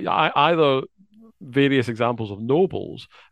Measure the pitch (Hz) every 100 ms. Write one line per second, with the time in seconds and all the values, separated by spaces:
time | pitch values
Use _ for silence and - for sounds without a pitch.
0 | - - 156 139 151 165 147 131 - _
1 | _ - - - 143 127 139 135 120 110
2 | 120 117 107 101 117 151 190 98 - -
3 | - - -